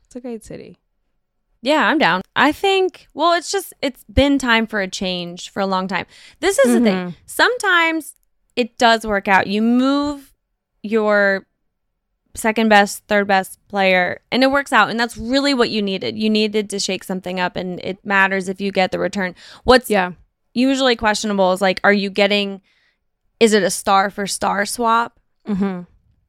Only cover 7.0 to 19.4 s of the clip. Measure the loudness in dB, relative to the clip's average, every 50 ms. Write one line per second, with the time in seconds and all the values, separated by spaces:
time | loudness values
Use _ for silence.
7 | -4 -8 -12 -14 _ -8 -2 0 0 0 0 0 0 0 2 2 2 0 -2 -4
8 | -6 -10 -16 _ _ _ _ _ _ _ _ -4 -4 -4 _ 2 4 4 4 2
9 | 0 -2 -4 -2 0 2 2 2 2 0 0 0 2 2 2 2 2 2 0 0
10 | -2 -4 -6 -8 -14 _ _ _ _ _ _ _ _ _ _ _ -8 -4 -2 0
11 | 2 2 2 2 2 2 0 -2 -6 _ _ _ _ _ _ _ _ _ _ _
12 | _ _ _ _ _ _ -10 -4 -2 -2 0 2 4 6 6 6 6 4 -2 -8
13 | -6 -2 0 0 2 2 0 0 0 -2 -8 -20 _ _ -2 0 2 2 4 2
14 | 2 -2 -4 -8 _ -4 0 2 2 2 2 0 -2 2 2 2 2 2 0 -2
15 | -4 -4 -6 -8 -6 -2 0 0 2 2 2 2 0 0 0 -2 -2 -4 -4 -6
16 | -6 -6 -4 -2 -2 0 2 0 0 0 -2 -4 -4 -4 -6 -6 -6 -6 -6 -8
17 | -8 -8 -10 -10 -8 -8 -6 -4 -4 -4 -4 -6 -8 -8 -8 -8 -8 -10 -10 -8
18 | -6 -2 2 2 2 2 2 -2 -4 -6 -6 -6 -6 -2 0 0 0 0 -2 -2
19 | -4 -4 -4 -4 -6 -6 -6 -10